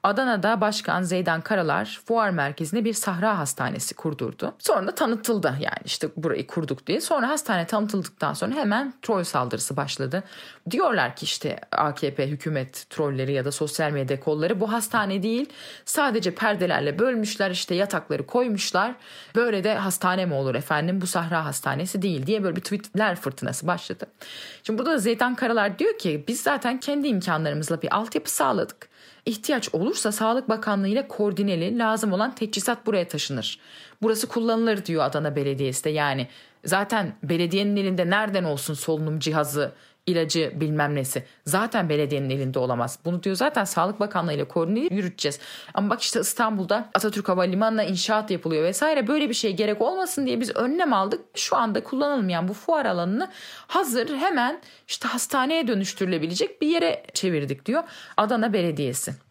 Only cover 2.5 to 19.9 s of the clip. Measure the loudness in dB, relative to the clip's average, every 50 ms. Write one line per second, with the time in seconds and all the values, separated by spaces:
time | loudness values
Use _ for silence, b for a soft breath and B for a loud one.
2.5 | -2 -4 -4 -2 0 0 0 0 0 0 -2 -2 -2 0 2 2 2 0 -2 -4
3.5 | -2 -2 -2 -2 -2 -4 -6 -6 -8 -4 -6 -6 -4 -4 -6 -6 -4 -4 -6 -6
4.5 | -6 _ 2 2 2 4 2 -2 0 0 2 2 2 0 0 0 0 2 2 0
5.5 | 0 0 -4 -4 -4 -6 -6 -6 -4 -4 -4 -4 -4 -4 -2 -2 -2 -2 -4 -4
6.5 | -4 -4 -2 -2 -6 -6 _ -4 -4 -2 0 0 0 2 2 0 0 -2 0 0
7.5 | 0 0 0 0 0 0 0 0 -2 -2 -4 -4 -6 _ -4 -2 -2 -2 -2 -2
8.5 | 0 0 0 2 2 0 0 -2 -8 _ -2 0 0 0 0 0 0 -2 0 0
9.5 | -2 -4 -4 -4 -2 -4 -2 -4 -4 -4 -4 -2 -2 -4 -6 B B B B B
10.5 | B B B -4 0 2 2 2 4 2 2 0 -2 -6 -6 -4 -4 -4 -4 -4
11.5 | -6 -6 -8 _ 0 2 2 2 0 0 -2 -2 0 0 -2 -2 -2 -4 -4 -2
12.5 | -2 -2 -2 -4 -8 -16 -14 _ -2 0 0 0 0 0 0 0 0 0 0 -2
13.5 | -2 -2 -4 -2 0 0 0 0 0 0 0 0 -2 0 0 0 0 2 2 0
14.5 | 2 0 0 0 0 -2 -2 0 0 0 2 2 0 0 0 0 0 0 -2 -4
15.5 | B B B B B B B -2 2 2 2 4 2 2 0 0 -2 0 0 0
16.5 | 2 2 2 2 2 2 2 0 2 2 2 2 2 0 -2 -2 0 0 0 0
17.5 | 0 -4 -2 -2 0 0 0 0 0 -4 -2 -2 -4 -4 -4 -2 0 0 2 2
18.5 | 0 -2 -2 0 2 2 2 2 -2 B B B B B B B B 2 2 4
19.5 | 2 2 2 2 2 2 0 0